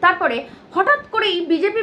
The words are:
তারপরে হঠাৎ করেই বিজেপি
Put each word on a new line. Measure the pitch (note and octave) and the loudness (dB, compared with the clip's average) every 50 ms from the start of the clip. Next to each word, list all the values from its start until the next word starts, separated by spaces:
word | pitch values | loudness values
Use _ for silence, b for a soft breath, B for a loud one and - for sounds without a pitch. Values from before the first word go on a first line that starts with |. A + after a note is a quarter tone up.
| - | 0
তারপরে | F4+ F#4 F4+ F4+ D4 A#3 A#3+ - B B B B B - | 0 2 2 0 -2 -2 -4 -8 B B B B B -2
হঠাৎ | E4 G4 C#5+ C#5+ C#5+ D5 - - | 0 2 2 2 0 -2 -4 -4
করেই | A4 G#4+ G4+ F4+ F4 E4+ D4+ | -2 0 0 0 -2 -2 0
বিজেপি | E4 D#4 F4 G#4 G#4 A4+ | 0 0 0 0 -2 -2